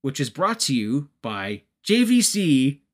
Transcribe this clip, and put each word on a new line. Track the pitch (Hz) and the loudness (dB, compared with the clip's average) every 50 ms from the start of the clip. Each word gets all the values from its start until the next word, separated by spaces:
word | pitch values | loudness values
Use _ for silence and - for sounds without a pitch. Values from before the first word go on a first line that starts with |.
which | _ 135 135 - | _ -6 -4 -4
is | 143 120 | -6 -6
brought | - - 175 202 226 220 | -4 -2 -2 -2 -2 -2
to | - - 143 | -2 -2 -2
you | 120 107 104 120 143 147 143 _ _ | -2 -2 -2 -4 -4 -6 -8 _ _
by | _ 113 107 101 98 101 104 104 _ _ _ _ _ | _ -10 -8 -8 -6 -8 -8 -10 _ _ _ _ _
J | - 202 240 247 | 0 2 2 4
V | 220 247 247 226 | 4 4 2 2
C | - - 202 196 165 147 131 131 135 139 - _ _ | 2 0 0 2 2 4 4 4 2 -2 -4 _ _